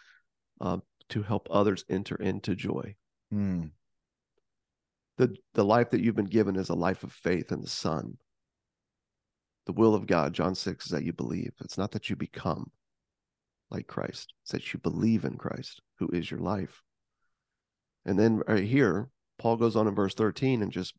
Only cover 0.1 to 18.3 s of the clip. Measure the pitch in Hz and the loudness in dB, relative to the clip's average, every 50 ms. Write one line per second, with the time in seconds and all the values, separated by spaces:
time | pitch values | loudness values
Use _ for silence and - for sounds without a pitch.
0.1 | - _ _ _ _ _ _ _ _ - - 90 87 92 - _ _ _ _ - | -20 _ _ _ _ _ _ _ _ -6 -4 -4 -4 -4 -6 _ _ _ _ -6
1.1 | - 110 104 98 110 98 - - - 101 101 104 98 90 - - - 95 104 - | -4 -4 -2 0 -2 -2 -2 2 2 4 4 4 2 0 -2 -4 -4 -4 -4 -4
2.1 | 90 - - 95 95 101 - - 92 98 - 104 - - - - 101 - _ _ | -6 -4 -2 -2 -2 -2 -2 -4 -4 -2 -2 -4 -4 -4 -6 -8 -12 -16 _ _
3.1 | _ _ _ _ 107 104 101 98 92 87 82 80 80 _ _ _ _ _ _ _ | _ _ _ _ -2 -2 0 0 0 -2 -4 -6 -10 _ _ _ _ _ _ _
4.1 | _ _ _ _ _ _ _ _ _ _ _ _ _ _ _ _ _ _ _ _ | _ _ _ _ _ _ _ _ _ _ _ _ _ _ _ _ _ _ _ _
5.1 | _ - 127 120 101 - _ _ - - 101 101 110 120 120 - - 107 92 117 | _ 2 2 2 2 -2 _ _ 0 2 4 6 6 4 4 4 2 2 2 2
6.1 | 104 107 104 95 87 113 107 98 98 95 90 85 85 87 85 92 95 - - - | 2 0 0 2 2 2 4 4 2 0 -2 -2 0 0 0 0 0 -2 -6 -12
7.1 | - - - 85 92 87 - - 92 73 - - - - - 87 80 76 - - | -14 -6 -2 0 0 0 0 -4 -6 -6 -6 -8 -8 -6 -4 -2 -2 -4 -4 -8
8.1 | - - _ _ _ _ _ _ _ _ _ _ _ _ _ _ _ _ _ _ | -12 -16 _ _ _ _ _ _ _ _ _ _ _ _ _ _ _ _ _ _
9.1 | _ _ _ _ _ _ _ _ _ _ _ - 90 - 113 113 107 98 101 95 | _ _ _ _ _ _ _ _ _ _ _ -4 2 4 6 6 6 4 2 2
10.1 | 95 85 76 71 85 - 82 90 95 - - 95 85 - - - 85 73 76 82 | 2 2 2 2 0 0 0 0 -2 -2 -4 -6 -6 -6 -6 -4 -4 -4 -2 -4
11.1 | - - 69 58 73 90 - - - - - - - - 95 110 - - - - | -4 -4 -6 -6 -4 -6 -6 -8 -10 -12 -16 -10 -6 -4 -4 -4 -4 -6 -6 -6
12.1 | 104 - - - - - - 95 76 - - - - _ _ _ _ _ _ _ | -6 -6 -6 -8 -8 -6 -4 -2 -2 -4 -6 -10 -14 _ _ _ _ _ _ _
13.1 | _ _ _ _ _ _ _ _ _ _ _ _ - - - - - - - - | _ _ _ _ _ _ _ _ _ _ _ _ -8 -8 -8 -8 -6 -6 -6 -6
14.1 | - - - - _ _ _ - - - - - - - - 85 78 85 95 113 | -8 -12 -16 -18 _ _ _ -8 -8 -8 -6 -8 -8 -4 -4 -2 0 2 2 2
15.1 | 113 101 - 65 - - - - - - - - - - _ _ _ - 95 - | 4 2 2 -2 -4 -6 -6 -8 -8 -8 -10 -14 -16 -20 _ _ _ -6 -4 -2
16.1 | - 87 80 - - - - 87 107 98 90 - - - _ _ _ _ _ _ | -2 -2 -4 -4 -6 -4 -2 -2 -2 -2 -4 -6 -10 -16 _ _ _ _ _ _
17.1 | _ _ _ _ _ _ _ _ _ _ _ _ _ _ _ _ _ _ - - | _ _ _ _ _ _ _ _ _ _ _ _ _ _ _ _ _ _ -4 0
18.1 | 98 92 107 113 | 4 4 6 6